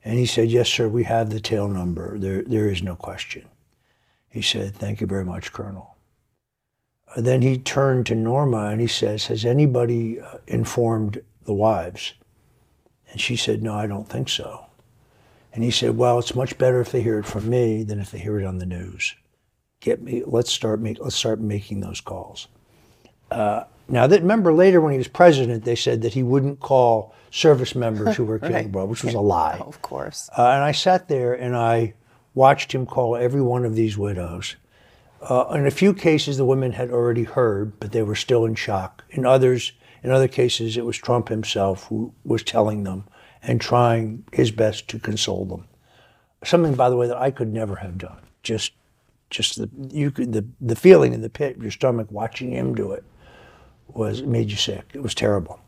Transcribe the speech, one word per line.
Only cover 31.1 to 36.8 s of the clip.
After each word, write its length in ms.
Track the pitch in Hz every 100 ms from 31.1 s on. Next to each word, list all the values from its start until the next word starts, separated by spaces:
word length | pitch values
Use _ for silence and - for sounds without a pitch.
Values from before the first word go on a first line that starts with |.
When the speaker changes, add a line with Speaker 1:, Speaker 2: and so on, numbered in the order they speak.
| 139 123
Speaker 1:
and 220 | 123 123 123
I 380 | 117 117 113 - _ _ _
watched 400 | 131 131 143 -
him 120 | 135 127
call 300 | - 120 120
every 260 | 123 139
one 220 | 127 123
of 120 | 123 110
these 220 | 110 101
widows. 580 | 101 92 87 87 - - _ _ _ _ _ _ -
Uh, 240 | 127 - 151
in 100 | 139
a 60 |
few 220 | 139 190
cases, 440 | 190 175 156 147 135
the 80 | 131
women 260 | 135 131
had 200 | 104